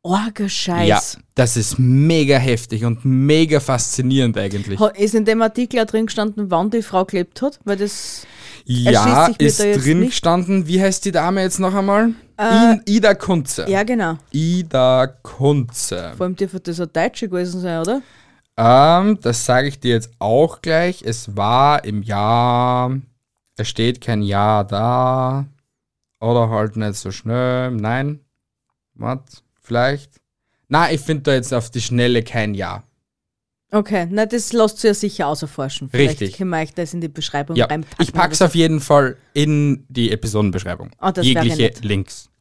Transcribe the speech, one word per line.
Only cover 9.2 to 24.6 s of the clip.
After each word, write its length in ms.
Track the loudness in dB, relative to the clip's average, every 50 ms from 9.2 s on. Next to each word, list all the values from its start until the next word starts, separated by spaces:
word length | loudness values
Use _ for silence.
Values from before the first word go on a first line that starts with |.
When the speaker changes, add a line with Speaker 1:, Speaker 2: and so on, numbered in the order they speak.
| 4
Speaker 1:
erschließt 0 |
sich 120 | 4 4 2
mir 60 | 2 2
Speaker 2:
ist 120 | 2 2
Speaker 1:
da 40 | 2
jetzt 200 | 2 2 2 2
Speaker 2:
drin 160 | 2 2 2
Speaker 1:
nicht. 100 | 2 0
Speaker 2:
gestanden. 580 | -2 -2 0 0 0 2 0 0 0 0 0 0
Wie 120 | 0 2
heißt 240 | 2 2 0 -2 -4
die 60 | -2
Dame 320 | -2 0 0 0 0 0
jetzt 160 | -2 -2 -2 -2
noch 160 | -2 0 0
einmal? 360 | 0 0 2 2 2 2 0 0 -4 -14 _ _
Speaker 1:
Äh, 400 | -4 0 2 4 6 6 6 4
Speaker 2:
I-, 200 | 2 2 0 2 4
Ida 160 | 4 4 4
Kunze. 520 | 2 0 0 0 0 0 -4 -6 -6 -2 -2
Speaker 1:
ja, 140 | 0 0
genau. 340 | 0 0 -2 -2 -2 -2 -4 -6 -12 _
Speaker 2:
Ida 760 | -4 -2 0 0 -2 -2 -4 -2 0 2 4 4 4 4 2 0
Kunze. 1040 | -4 _ _ -20 -6 0 2 2 2 2 -2 -4 -6 -8 -6 -6 -6 -8 -8 -12 -8
Speaker 1:
Vor 100 | -6 -6
allem 100 | -6 -4
dürfte 240 | -6 -6 -6 -6 -10
das 180 | _ -8 -6 -6
eine 80 | -6
Deutsche 420 | -4 _ -2 -2 -2 -2 -6 -8 -4
gewesen 320 | -4 -4 -4 -4 -6 -6
sein, 200 | -6 -4 -4 -4
oder? 200 | -2 -2 -4 -4 -6 _ _ _ _ _ _ _ _ _ _ 2
Speaker 2:
Ähm, 600 | 4 6 6 8 6 6 4 4 4 2 0 0
das 220 | 0 -2 -2 -2 0
sage 220 | 2 2 2 2
ich 140 | -2 -6 -4
dir 100 | -2 0 0
jetzt 160 | 0 -2 -6 _ _
auch 420 | -2 2 4 4 2 2 0 _
gleich. 400 | -4 0 0 0 0 0 -4 -6 -6
Es 320 | -8 -8 -6 -8 -10 -6
war 480 | -2 0 2 4 4 4 4 4 2 -2
im 180 | -4 -6 -6 -4
Jahr, 920 | -4 -2 0 0 2 2 2 2 2 2 2 2 0 0 0 -2 -2 -4 -6 -8 _ _ _ _ _ _ _ _ _ _
es 120 | -8 -8 -6
steht 320 | -2 -2 -2 -2 -2 -4
kein 220 | -4 -4 -2 -2
Jahr 420 | 0 0 0 2 2 2 2 0